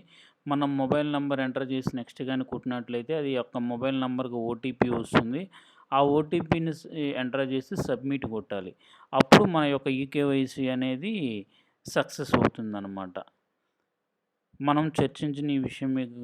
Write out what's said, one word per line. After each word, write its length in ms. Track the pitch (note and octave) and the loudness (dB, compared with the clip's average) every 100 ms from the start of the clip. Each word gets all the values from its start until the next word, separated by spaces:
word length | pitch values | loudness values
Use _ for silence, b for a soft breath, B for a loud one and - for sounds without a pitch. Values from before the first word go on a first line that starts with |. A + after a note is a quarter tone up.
| B B B B D3 | B B B B -2
మనం 240 | C#3+ C#3+ C#3 | 0 2 2
మొబైల్ 340 | C3 C#3+ D3 | 2 2 2
నంబర్ 280 | D3 C#3+ C3+ | 0 0 0
ఎంటర్ 260 | C3 B2+ C3 | 0 -2 -2
చేసి 240 | C3 B2+ | -2 -2
నెక్స్ట్ 280 | C3 A#2 - | -4 -8 -6
కానీ 200 | C3 C3 | -2 -2
కొట్టినట్లయితే 680 | B2+ A#2+ B2+ B2 A#2 A#2+ A#2 D#3+ | -2 -4 -4 -4 -4 -4 -2 -2
అది 160 | C#3+ | 0
యొక్క 260 | C3 A#2 B2+ | 0 -2 -2
మొబైల్ 340 | A#2+ A#2+ C3 C3+ | -2 0 0 0
నంబర్కి 380 | B2+ B2+ B2+ A#2+ | 0 -2 -2 -2
ఓటీపీ 460 | A2+ A#2 C3 A#2+ B2+ | -2 -2 -4 -4 -4
వస్తుంది. 520 | A#2 A2+ - A#2 C3+ F#3+ B B B B | -4 -2 -2 -2 -4 -8 B B B B
ఆ 80 | C3+ C#3+ | 0 2
ఓటీపీని 680 | D3 D3+ E3+ D#3+ E3 E3 | 2 0 -4 0 0 0
స-, 160 | D#3 - D#3+ C#3+ B2+ | -6 -10 -6 -4 -4
ఎంటర్ 300 | B2+ C3+ C3+ | -2 -2 -2
చేసి 280 | C3 - F#3 | -4 -4 -4
సబ్మిట్ 480 | - B2 C3+ C#3 B2 | -2 -2 -2 -4 -4
కొట్టాలి. 460 | A2 G2 G2+ F2+ - B B B | -6 -6 -6 -8 -14 B B B
అప్పుడు 320 | C3+ - - G3+ | 2 8 8 8
మన 180 | E3 D3 | 4 2
యొక్క 220 | C#3 C#3+ | 2 0
ఈకేవైసీ 720 | C3 C3+ D3 C#3+ C3+ C3 - C3 | -2 0 0 2 2 0 -2 -2
అనేది 460 | B2+ C3 C3 F#3 A3 C3+ G#2+ G2 b b b - | 0 -2 -2 -4 -2 -2 -4 -8 b b b -2
సక్సెస్ 480 | E3+ C#3 - C#3+ B2 | -2 -2 -4 0 4
అవుతుందన్నమాట. 800 | A#2 - A2 G#2 G2 G2 F#2+ F2+ - _ _ _ _ _ _ _ _ _ _ _ _ - | 4 2 -4 -6 -6 -6 -8 -8 -12 _ _ _ _ _ _ _ _ _ _ _ _ -2
మనం 260 | C#3 D3 D#3 | 2 4 4
చర్చించిన 600 | - C#3 - D3+ C#3+ D3 | 2 0 0 -4 -2 0
ఈ 80 | C#3 | 0
విషయం 320 | B2+ - C3+ | 0 -2 -2
మీకు 240 | C3 B2 A#2+ | 0 -2 -6